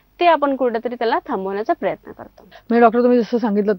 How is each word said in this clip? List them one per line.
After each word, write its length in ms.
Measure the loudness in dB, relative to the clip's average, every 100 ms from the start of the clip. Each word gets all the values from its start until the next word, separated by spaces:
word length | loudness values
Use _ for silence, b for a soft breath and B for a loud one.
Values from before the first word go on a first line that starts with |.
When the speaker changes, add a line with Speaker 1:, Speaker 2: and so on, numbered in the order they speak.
| b -2
Speaker 1:
ते 60 | 2
आपण 300 | 2 2 0
कुठेतरी 400 | -2 -2 -4 -4
त्याला 240 | -2 -2 -2
थांबवण्याचा 460 | -6 -4 -4 -4
प्रयत्न 380 | -2 -4 -6 -10
करतो. 320 | -20 -20 _
Speaker 2:
म्हणजे 360 | -20 -16 -2 4
डॉक्टर, 220 | 4 4
तुम्ही 180 | 2 2
जसं 180 | 2 -2
सांगितलं 360 | 0 0 0